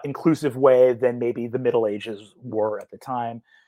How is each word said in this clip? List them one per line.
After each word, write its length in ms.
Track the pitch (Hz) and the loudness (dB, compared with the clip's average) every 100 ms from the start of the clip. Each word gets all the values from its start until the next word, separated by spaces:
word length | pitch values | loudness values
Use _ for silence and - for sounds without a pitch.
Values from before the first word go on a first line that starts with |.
inclusive 520 | 143 139 170 147 151 123 | 0 -2 0 2 0 4
way 360 | 135 127 127 | 6 6 6
than 260 | 117 123 120 | 4 0 0
maybe 280 | 120 117 117 | -4 -4 -6
the 120 | 123 | -2
Middle 280 | 123 117 110 | 0 0 0
Ages 480 | 104 113 101 110 _ | -4 -8 -14 -16 _
were 380 | 123 107 107 104 | -8 -4 -4 -4
at 100 | 101 | -12
the 80 | 98 | -16
time. 440 | - 123 117 117 _ _ | -10 -8 -8 -10 _ _